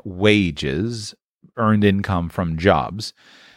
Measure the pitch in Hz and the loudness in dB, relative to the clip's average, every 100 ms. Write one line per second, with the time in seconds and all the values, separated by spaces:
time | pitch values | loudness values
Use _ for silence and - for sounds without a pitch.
0 | - 90 104 104 90 73 71 73 113 117 | -12 0 4 4 2 -2 -4 -2 -4 -6
1 | 107 - _ _ _ - 110 107 104 98 | -14 -18 _ _ _ -2 0 4 4 2
2 | 98 90 85 - 87 80 92 80 60 101 | -2 -4 -4 -4 -4 0 2 2 0 -8
3 | - _ _ _ _ | -12 _ _ _ _